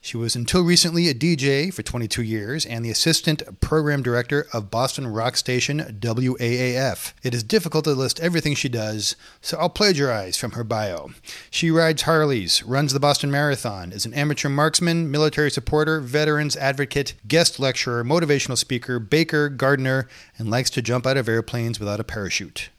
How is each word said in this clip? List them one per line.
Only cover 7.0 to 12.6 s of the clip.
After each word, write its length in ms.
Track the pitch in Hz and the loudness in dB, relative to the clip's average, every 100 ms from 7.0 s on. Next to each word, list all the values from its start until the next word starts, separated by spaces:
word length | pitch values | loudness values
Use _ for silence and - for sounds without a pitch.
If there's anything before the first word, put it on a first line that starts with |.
| - - | -10 -6
It 100 | 127 | -4
is 80 | 123 | -4
difficult 440 | 107 220 165 156 151 | 0 0 2 0 2
to 40 | |
list 300 | 135 131 - | 0 0 0
everything 340 | 170 170 151 | 0 0 0
she 140 | 139 131 | -2 -2
does, 480 | 117 107 107 104 - - - | -2 -4 -4 -4 -6 -14 -14
so 180 | - 160 | -8 -2
I'll 100 | 170 | -2
plagiarize 680 | - 208 160 139 113 95 - | 2 2 4 2 -2 -4 -4
from 160 | 120 | -4
her 100 | 113 | -6
bio. 480 | 110 113 104 85 71 - - - - | -4 -2 -2 -4 -10 -18 -18 -18 -8
She 220 | - 170 | -2 2
rides 300 | 160 160 151 | 4 4 2
Harleys, 600 | - 165 151 127 87 - | 2 2 4 0 2 0